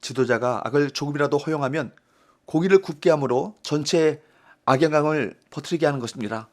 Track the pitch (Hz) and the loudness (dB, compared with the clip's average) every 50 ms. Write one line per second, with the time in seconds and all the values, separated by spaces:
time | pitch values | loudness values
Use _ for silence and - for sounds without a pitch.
0 | - - 123 120 131 113 123 113 120 123 123 104 - 113 120 143 147 143 143 - | -12 -10 -2 -2 0 2 2 0 0 -2 -2 -2 -4 -2 0 0 0 0 -2 -6
1 | 147 143 147 143 147 143 147 147 143 - 156 151 139 131 135 160 143 - _ _ | -8 -6 -2 -2 -2 0 0 -2 -2 -2 -4 -4 -4 -4 -4 -4 -6 -6 _ _
2 | _ _ _ _ _ _ _ _ _ - - 156 170 190 190 196 190 - 160 143 | _ _ _ _ _ _ _ _ _ -4 -2 0 2 6 6 6 4 4 -10 -2
3 | - 180 160 151 139 127 120 127 151 196 214 _ _ - 156 151 151 143 - 170 | 2 2 2 4 2 0 0 0 -2 -4 -10 _ _ -4 -2 -2 -2 0 0 2
4 | 160 156 143 147 _ _ _ _ _ _ - _ _ - 127 131 160 156 151 151 | 2 2 0 0 _ _ _ _ _ _ -20 _ _ 0 2 4 4 2 2 2
5 | 143 151 156 151 127 98 - _ _ _ - - 143 - - 165 160 151 143 135 | 2 2 0 -2 -2 -4 -6 _ _ _ -14 -14 -8 -6 -4 0 0 0 0 -2
6 | 117 113 - - 110 104 110 110 110 _ | -6 -8 -8 -8 -8 -8 -8 -8 -10 _